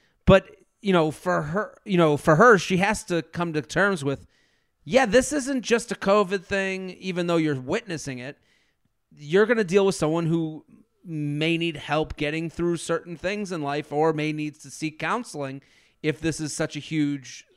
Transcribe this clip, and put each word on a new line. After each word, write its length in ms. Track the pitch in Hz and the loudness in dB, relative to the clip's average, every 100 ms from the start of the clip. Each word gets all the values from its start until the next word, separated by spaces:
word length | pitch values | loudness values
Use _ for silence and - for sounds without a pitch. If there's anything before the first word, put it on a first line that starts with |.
| _ _ | _ _
But, 220 | - 190 - - _ _ | 6 6 4 -20 _ _
you 120 | 202 | 0
know, 180 | 180 156 | 2 2
for 320 | 139 180 175 | -2 -2 -2
her, 360 | 151 180 208 - | -2 -6 -6 -10
you 120 | 214 180 | -2 4
know, 180 | 160 143 | 4 4
for 200 | - 156 | 4 8
her, 220 | 247 196 | 8 8
she 180 | - 180 | 4 0
has 260 | 196 214 - | 0 -2 -2
to 160 | 170 | -4
come 300 | - 170 170 | -4 -6 -4
to 60 | 151 | -4
terms 420 | 143 165 202 185 | -4 0 0 0
with, 240 | 139 135 - _ _ _ _ _ | -4 -6 -10 _ _ _ _ _
yeah, 200 | - 240 | 2 2
this 280 | 240 240 254 | 6 4 2
isn't 300 | 294 254 262 | -4 -2 -4
just 280 | 196 226 - | 0 -2 -2
a 60 | 196 | -4
covid 480 | 196 208 185 196 | 2 2 2 -4
thing, 460 | 170 196 190 190 185 | -4 -4 -4 -6 -8
even 360 | 175 185 175 175 | -10 -6 -4 0
though 100 | 170 | 2
you're 220 | 156 135 | 2 -2
witnessing 600 | 127 208 226 156 139 123 | -4 -6 -4 -10 -10 -12
it. 180 | 127 - _ _ _ _ _ _ _ | -12 -16 _ _ _ _ _ _ _
You're 340 | 147 147 180 214 | -18 0 4 4
gonna 180 | 226 | 4
deal 200 | 180 196 | 4 4
with 120 | 196 185 | 4 2
someone 300 | 151 165 165 | 0 0 0
who 380 | 170 160 156 - - _ _ | 0 -2 -8 -18 -20 _ _
may 540 | 180 156 147 147 160 165 | -12 -6 -4 -2 -2 0
need 180 | 170 147 | -2 -6
help 400 | - 151 156 - | -4 -2 -2 -4
getting 320 | 147 160 165 | -6 -4 -6
through 280 | - 170 170 | -4 -2 -2
certain 400 | - 170 170 170 | -2 -6 -6 -8
things 340 | 175 208 190 | -6 -6 -6
in 120 | 156 | -6
life 300 | 143 147 143 | -4 -6 -4
or 200 | 147 160 | 0 2
may 200 | 151 151 | 2 -2
need 280 | 151 151 143 | -4 -6 -10
to 100 | 135 | -18
seek 300 | - 160 156 | -8 -8 -6
counseling 600 | 160 220 233 151 139 135 _ _ _ _ | -4 -4 -6 -10 -10 -10 _ _ _ _
if 160 | 151 147 | -4 -2
this 180 | 160 151 | -2 -4
is 140 | 151 | -6
such 220 | - 156 147 | -4 -6 -6
a 20 | |
huge 680 | - 160 143 143 123 - - | -4 -2 0 -2 -10 -20 -20